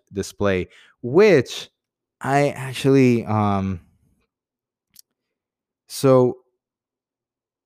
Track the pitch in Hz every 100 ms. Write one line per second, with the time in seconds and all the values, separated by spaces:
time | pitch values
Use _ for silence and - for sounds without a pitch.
0 | _ 98 92 - 101 92 87 _ _ _
1 | 120 156 214 156 - - - _ _ _
2 | _ - 127 143 143 - 131 123 135 139
3 | 127 117 104 107 104 98 95 90 _ _
4 | _ _ _ _ _ _ _ _ _ _
5 | _ _ _ _ _ _ _ _ - -
6 | 135 131 127 - _ _ _ _ _ _
7 | _ _ _ _ _ _